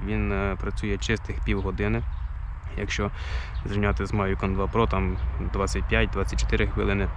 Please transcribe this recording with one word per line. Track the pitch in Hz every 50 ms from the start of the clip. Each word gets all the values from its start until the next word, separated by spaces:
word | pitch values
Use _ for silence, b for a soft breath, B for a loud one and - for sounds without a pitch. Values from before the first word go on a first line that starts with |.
| 98
Він, | 101 107 107 104 101
е, | 101 98 101 98 95 92
працює | - 101 - - - 104 - -
чистих | - - 113 - - - - - -
півгодини. | - 104 98 95 95 92 98 104 104 110 117 - - - - - - - - - - - - - - -
Якщо | 104 101 - - - 104 101 B B B B B B B B B B B
зрівняти | - 101 101 101 101 98 - 101
з | 95
Mavic | - 104 98 95 95 - - 95 95
два | 98 98
Pro, | 92 - 110 113 -
там | - 95 95 92 92 - - - - - - -
двадцять | - 98 98 95 - 95 87 -
п'ять-двадцять | 113 113 113 107 - 101 95 - - -
чотири | - - - - 107 104
хвилини | - 104 101 101 98 101 95 92 -